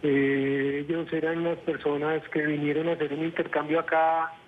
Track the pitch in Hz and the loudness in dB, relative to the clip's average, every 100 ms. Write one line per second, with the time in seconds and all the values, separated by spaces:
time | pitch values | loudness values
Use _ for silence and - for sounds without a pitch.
0 | 151 139 139 139 135 139 139 143 143 165 | 4 4 4 2 0 0 0 -2 -2 -4
1 | 165 165 160 170 170 165 - 147 151 147 | -2 -2 0 0 0 -2 -2 -2 0 0
2 | 151 160 - 156 151 147 147 147 165 165 | 0 -2 -2 -2 0 0 0 0 0 0
3 | 151 143 160 165 165 156 151 160 160 160 | -2 -2 -4 -2 -2 -2 0 0 2 2
4 | 160 165 165 - | 4 2 -2 -6